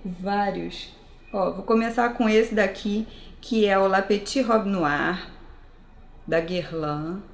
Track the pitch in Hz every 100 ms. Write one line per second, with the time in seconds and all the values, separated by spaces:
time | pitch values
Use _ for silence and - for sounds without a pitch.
0 | 196 180 185 202 202 180 170 - - -
1 | - - - 202 180 180 196 226 233 226
2 | 240 240 220 214 240 214 196 - 208 208
3 | 220 - - - - 220 208 196 196 190
4 | 190 202 - 269 233 220 196 190 151 143
5 | 151 185 - - - - - - - -
6 | - - - 165 165 180 - 160 151 147
7 | 160 190 -